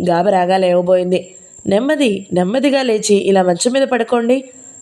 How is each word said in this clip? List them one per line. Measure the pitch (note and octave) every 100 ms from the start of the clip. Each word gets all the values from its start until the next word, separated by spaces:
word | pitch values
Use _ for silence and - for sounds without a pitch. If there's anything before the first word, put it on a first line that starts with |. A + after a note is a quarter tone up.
| F3
గాబరాగా | E3+ F#3+ F#3+ F3+ F#3+
లేవబోయింది. | F#3 F3 F3+ F#3 F3+ F3+ - - - - -
"నెమ్మది, | G3 C#4 D4+ B3+ F#3+ G3
నెమ్మదిగా | F3+ F3+ C4 C4+ C4+
లేచి | B3+ G#3+ F3+ G3+
ఇలా | G3 G3
మంచం | F#3 F3 B3
మీద | C4+
పడుకోండి," | C4+ B3 A3+ A#3+ A#3 C4 - - - -